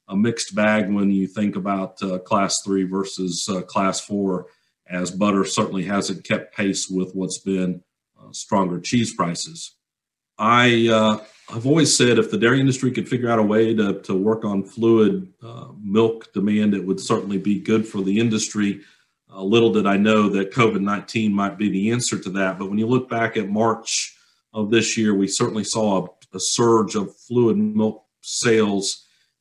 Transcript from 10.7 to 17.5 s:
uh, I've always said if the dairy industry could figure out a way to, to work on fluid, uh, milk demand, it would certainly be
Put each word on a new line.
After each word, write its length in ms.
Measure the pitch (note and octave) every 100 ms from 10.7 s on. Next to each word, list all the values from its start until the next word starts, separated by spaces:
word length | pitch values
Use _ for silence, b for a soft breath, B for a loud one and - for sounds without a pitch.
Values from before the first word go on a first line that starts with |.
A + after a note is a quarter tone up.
| A#2 A#2
uh, 300 | A2 A2 G#2+ - _ -
I've 140 | A2+ B2
always 300 | D#3+ C#3+ -
said 220 | B2 A2+
if 120 | G#2+
the 80 | G#2
dairy 220 | A2+ C3
industry 300 | C3+ B2+ B2+
could 180 | A2+ F#2
figure 220 | B2+ A#2+
out 80 | A2+
a 40 | G#2
way 200 | G#2+ A2+
to, 260 | A2 G2+ F#2 -
to 60 |
work 300 | F#2+ G2+ A2
on 200 | G#2+ G2
fluid, 680 | F#2+ - A2+ A2+ G#2+ F#2 F#2 _
uh, 260 | A#2 A2+ - -
milk 520 | G#2 G2+ A2+ A2+ -
demand, 420 | G2+ G2+ G#2 G#2+
it 100 | F#2+ F2+
would 140 | F2+
certainly 380 | - F2 G2 G2
be 220 | F2